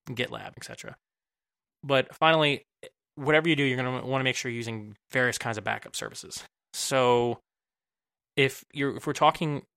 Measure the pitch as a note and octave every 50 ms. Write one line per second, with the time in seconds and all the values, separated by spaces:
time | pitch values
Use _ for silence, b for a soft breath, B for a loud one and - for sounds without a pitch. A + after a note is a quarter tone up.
0 | - - A#2+ A2 - - - G#2+ G2+ - - - - - - - - - - _
1 | _ _ _ _ _ _ _ _ _ _ _ _ _ _ _ _ - C3+ C#3 C3
2 | C3 - - - D#3+ D#3+ D#3+ D#3+ D3+ D3 C#3 - _ _ _ - - - _ _
3 | _ _ - - C3+ D3 D3+ D#3 D#3 E3+ D#3 C#3+ C#3+ C3+ B2+ B2+ B2+ C3 C3 B2
4 | - B2+ C3+ C3+ C3 C3 B2 - - B2+ A#2 A#2 A2+ A#2 A2+ A2 G#2+ G#2+ G2+ _
5 | _ - - C3 B2+ B2 A2+ - - A#2+ A2 G#2+ G#2 A2+ G#2+ G#2 - - - -
6 | - - - - - - - - - - _ _ _ _ - - - - C#3 C3
7 | B2+ B2 B2 A#2+ A#2+ A#2+ A#2+ - _ _ _ _ _ _ _ _ _ _ _ _
8 | _ _ _ _ _ _ - C#3+ C3+ C3 - - - _ - D3 C#3 C#3 - -
9 | - D3+ C#3 - D3+ D#3 - - E3+ D3+ C#3+ C3+ - _ -